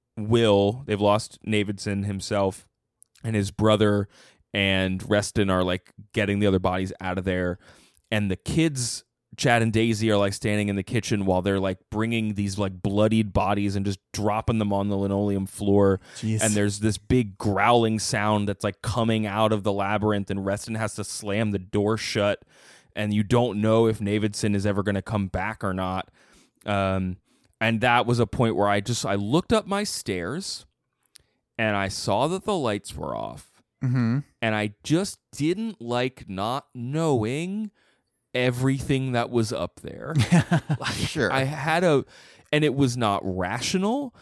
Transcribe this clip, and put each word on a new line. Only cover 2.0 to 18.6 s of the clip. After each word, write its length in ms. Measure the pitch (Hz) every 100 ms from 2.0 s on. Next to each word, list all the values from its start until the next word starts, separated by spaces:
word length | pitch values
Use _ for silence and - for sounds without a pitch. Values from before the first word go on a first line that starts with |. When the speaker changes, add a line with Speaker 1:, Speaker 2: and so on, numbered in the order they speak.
Speaker 1:
himself 640 | 98 98 - 104 98 95 - _ _ _ _ _
and 120 | -
his 160 | 110 98
brother, 560 | - 107 107 107 104 101 _ - _ _
and 500 | 101 98 95 95 92 -
Reston 400 | 104 104 - 98
are, 160 | 92
like, 280 | 92 92 _ - 104
getting 280 | - 101 101
the 60 | 101
other 120 | 95
bodies 340 | 92 92 95 -
out 160 | 92 92
of 80 |
there. 340 | 92 92 90 87 - - _ _ -
And 200 | 107 101
the 60 | 92
kids, 680 | - 156 160 135 120 - - _ _ -
Chad 240 | 139 120
and 100 | 113
Daisy, 380 | 110 117 107 110
are, 80 | 104
like, 160 | 101
standing 340 | 98 113 104 104
in 80 | 101
the 60 |
kitchen 420 | 92 120 - 107
while 160 | 98 90
they're, 180 | 92 98
like, 200 | 95 92 -
bringing 440 | 104 113 117 110
these, 240 | 101 101 95
like, 240 | 98 92
bloodied 500 | 101 101 107 110 107
bodies 440 | 92 95 101 101 101
and 100 | 98
just 120 | 95 _
dropping 460 | - 104 107 113 113
them 160 | 104
on 160 | 98 101
the 60 | 98
linoleum 480 | 98 98 104 98 95
floor. 540 | - 101 101 98 95 - -
Speaker 2:
Jeez. 260 | 110 110
Speaker 1:
And 100 | 110
there's 280 | 104 104 101
this 180 | 107 104
big 400 | - 127 110 95
growling 600 | 107 98 104 120 113 110
sound 480 | - 113 104 107 101
that's, 160 | 98